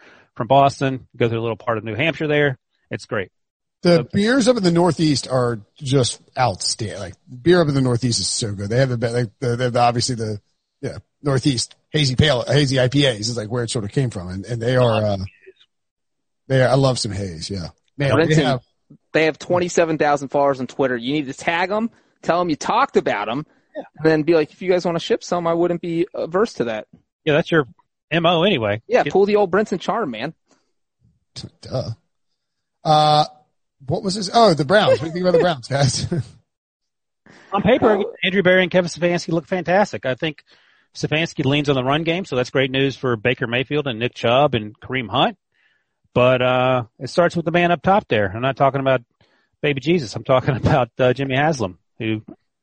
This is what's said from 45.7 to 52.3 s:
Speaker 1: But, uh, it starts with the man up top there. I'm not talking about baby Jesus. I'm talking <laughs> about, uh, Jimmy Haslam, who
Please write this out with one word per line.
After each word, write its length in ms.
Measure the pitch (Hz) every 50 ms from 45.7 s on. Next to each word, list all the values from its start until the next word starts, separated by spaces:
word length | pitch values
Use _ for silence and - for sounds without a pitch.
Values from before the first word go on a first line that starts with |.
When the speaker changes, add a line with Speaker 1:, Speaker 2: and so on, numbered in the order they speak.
| _ _ _ _ _ _ _ _ -
Speaker 1:
But, 280 | 123 123 127 131 123
uh, 420 | 127 127 127 127 127 127 127 123 113 - _ -
it 100 | 131 -
starts 280 | - 180 170 170 -
with 80 | 175 156
the 60 | 170
man 200 | 160 175 175 170
up 100 | 175 151
top 260 | - 185 196 214 - -
there. 200 | 123 107 101 92 95
I'm 80 | 113
not 160 | 127 135 131
talking 240 | - 143 135 127 139
about 200 | 135 135 131 123 117 _ _ _ _ _ _ _ _ _ _ -
baby 180 | - 147 139 135
Jesus. 340 | 123 156 175 170 123 98 -
I'm 100 | 113 -
talking 300 | - 131 127 - 139 127
<laughs> 20 |
about, 320 | 104 - - 156 135 120 - - -
uh, 140 | 131 127 120
Jimmy 220 | 127 139 135 127
Haslam, 420 | 135 147 165 165 127 101 92 87 _ _ _ _ -
who 220 | 117 110 110 107 - -